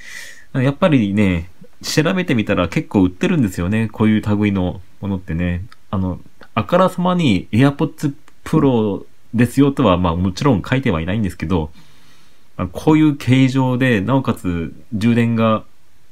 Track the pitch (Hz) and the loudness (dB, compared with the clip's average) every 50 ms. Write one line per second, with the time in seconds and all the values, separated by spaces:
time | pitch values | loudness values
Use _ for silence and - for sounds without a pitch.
0 | - - - - - - - - - - - 139 123 135 139 - - 185 151 131 | -12 -16 -16 -16 -16 -16 -16 -16 -14 -8 -4 0 0 0 2 2 2 4 4 4
1 | 107 98 98 104 104 95 90 85 85 - - - - - - - - - - - | 4 2 2 2 2 2 2 0 -2 -6 -12 -18 -20 -20 -18 -12 -10 -2 0 2
2 | 151 165 190 185 180 180 147 113 104 - 101 90 87 87 - 165 156 - - 107 | 2 2 0 0 0 0 0 0 0 0 0 0 0 0 -2 -4 -4 0 2 2
3 | 92 90 90 - - 196 190 160 123 98 - - 87 90 104 113 113 107 - - | 2 2 2 0 -2 0 2 2 0 0 -2 -2 -4 -2 -2 -2 -2 -4 -2 0
4 | 113 110 107 107 98 110 104 101 107 104 98 98 90 90 78 95 - - - - | 2 2 2 2 0 0 0 0 2 0 0 0 -2 -2 -4 -8 -12 -18 -14 -10
5 | - 98 98 90 92 - 82 80 90 87 87 87 95 - - - - - - 98 | -6 -6 -6 -6 -6 -6 -4 -2 -2 -2 -2 -4 -6 -10 -14 -18 -10 -6 -4 -4
6 | 95 90 87 73 - - - - - - - - 110 - - 180 185 180 - - | -2 -4 -4 -8 -10 -16 -18 -18 -18 -8 -4 -4 -2 2 2 4 4 2 2 0
7 | 175 180 180 175 165 135 101 87 85 - - 107 135 143 143 - 160 - - - | 0 0 0 2 2 2 2 2 0 0 2 4 4 4 4 2 -2 -4 -2 -4
8 | - 147 139 - - - - - - - - 156 147 139 127 117 151 104 98 - | -4 -4 -4 -6 -12 -20 -20 -16 -6 -2 2 2 4 4 4 2 2 0 -2 -4
9 | - - - - - - - 110 123 120 - 131 139 143 139 - 139 104 90 87 | -8 -12 -18 -20 -12 -4 0 2 2 2 4 4 4 4 4 4 4 4 4 4
10 | 90 90 82 85 90 98 92 - 135 147 127 92 - - 127 131 127 127 92 80 | 4 2 0 0 0 -2 0 0 2 2 2 2 2 0 -2 0 2 0 0 0
11 | 80 85 95 113 110 90 - - - 80 92 85 78 73 - - - - - - | -2 -2 -2 -2 -2 -4 -4 -6 -4 -2 0 -2 -2 -4 -8 -16 -20 -20 -20 -20
12 | - - - - - - - - - - - - 92 87 - - - - 156 156 | -18 -18 -18 -18 -18 -18 -18 -18 -18 -14 -10 -8 -8 -8 -8 0 2 4 6 6
13 | 156 156 143 143 - - 123 131 131 131 127 135 131 127 127 123 131 127 120 101 | 6 4 2 0 0 2 4 4 4 4 4 2 0 0 0 2 2 2 2 2
14 | 95 107 131 139 135 - 113 - - 92 87 85 82 - - - - - - 104 | 2 2 0 0 0 0 -4 -4 -4 -4 -4 -4 -4 -6 -10 -12 -12 -8 -6 0
15 | 95 117 117 117 117 117 117 113 113 113 110 104 - - - - - - - - | 2 2 4 4 2 2 2 2 2 2 2 0 -2 -8 -16 -18 -18 -18 -18 -18
16 | - - | -18 -12